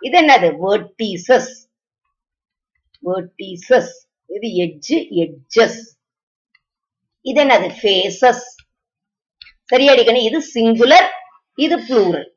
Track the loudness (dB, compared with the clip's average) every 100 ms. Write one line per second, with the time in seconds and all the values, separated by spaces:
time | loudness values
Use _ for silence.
0 | 0 2 4 4 2 -2 -2 -4 -4 _
1 | -10 -8 0 0 0 -16 _ _ _ _
2 | _ _ _ _ _ _ _ _ _ _
3 | -8 -8 -10 _ -18 -16 0 0 0 -14
4 | _ _ _ -10 -6 -4 -4 -8 -4 -4
5 | -4 -6 -6 -8 _ 0 0 -2 -18 _
6 | _ _ _ _ _ _ _ _ _ _
7 | _ _ -4 0 2 2 0 -4 -2 -2
8 | -2 0 0 0 -8 _ _ _ _ _
9 | _ _ _ _ -20 _ _ 2 4 4
10 | 4 2 -2 -4 -6 -2 0 2 4 4
11 | 4 -6 -20 _ _ -6 -2 -2 -2 0
12 | 0 -2 -8